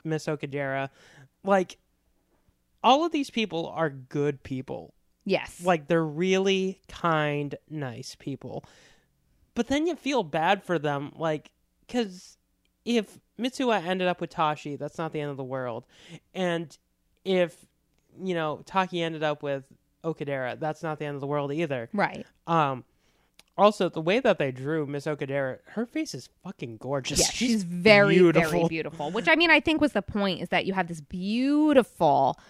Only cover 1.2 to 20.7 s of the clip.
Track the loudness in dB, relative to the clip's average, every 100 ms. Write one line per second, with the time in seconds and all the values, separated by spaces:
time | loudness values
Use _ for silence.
1.2 | -20 _ 0 2 0 -8 _ _ _ _
2.2 | _ _ _ _ _ _ 4 4 4 -2
3.2 | -4 -2 -2 -4 -6 -2 -4 -4 -8 -2
4.2 | -2 -2 -8 -10 -8 -12 -12 _ _ _
5.2 | -2 -2 -4 -4 0 0 2 0 0 -2
6.2 | 2 2 2 2 0 -6 -16 -4 0 2
7.2 | 0 -2 -4 -8 -10 -8 -8 -10 -14 -12
8.2 | -10 -10 -10 -12 -14 -20 -20 _ _ _
9.2 | _ _ _ -6 -2 0 -2 -4 -2 -2
10.2 | -2 0 2 0 0 -2 0 -4 -6 -6
11.2 | -4 -4 -8 _ _ _ -8 -4 -4 -8
12.2 | -20 _ _ _ _ _ -2 -2 -2 -12
13.2 | _ -8 -6 -2 0 0 0 -2 0 -2
14.2 | -6 -2 -2 -2 -8 -8 -10 -8 -6 -6
15.2 | -6 -8 -8 -6 -6 -8 -12 -20 -20 -20
16.2 | _ -4 -2 -2 -6 -16 _ _ _ _
17.2 | 0 2 2 -2 _ _ _ _ _ -10
18.2 | -4 -2 -2 -6 -4 -2 0 -2 -4 -2
19.2 | -2 -2 -4 -6 -8 _ _ _ -8 -6
20.2 | -4 -4 -4 -4 -6